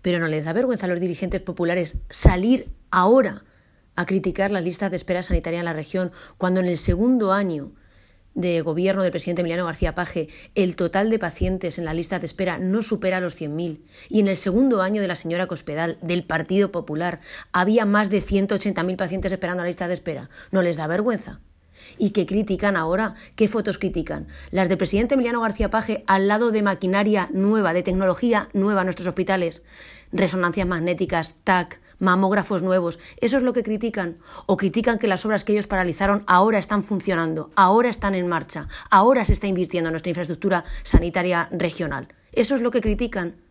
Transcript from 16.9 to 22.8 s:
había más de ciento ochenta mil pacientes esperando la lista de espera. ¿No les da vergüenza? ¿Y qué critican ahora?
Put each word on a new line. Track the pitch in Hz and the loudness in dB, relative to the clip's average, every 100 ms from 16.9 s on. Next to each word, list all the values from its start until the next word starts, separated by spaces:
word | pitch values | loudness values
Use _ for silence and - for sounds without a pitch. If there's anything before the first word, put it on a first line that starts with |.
| 151 175 170 - - - | -4 -4 -6 -14 -18 -4
había | 180 185 226 208 | 0 4 4 4
más | 208 208 | 2 2
de | 196 | 0
ciento | - 196 196 196 | 2 0 2 0
ochenta | 208 185 | 0 -2
mil | 180 185 | -4 -2
pacientes | 185 185 185 | -4 -4 -4
esperando | 185 180 180 | -4 -4 -4
la | 175 | -6
lista | 170 175 | -4 -4
de | |
espera. | 175 170 139 120 - - | -4 -6 -10 -12 -20 -2
¿No | 190 | 2
les | 175 160 | 2 0
da | 156 | -2
vergüenza? | 180 220 214 - - _ _ _ - - - | 0 0 -2 -6 -18 _ _ _ -20 -20 -2
¿Y | 202 | 0
qué | 208 165 | 0 0
critican | 202 208 185 202 | 0 0 0 0
ahora? | 185 | 0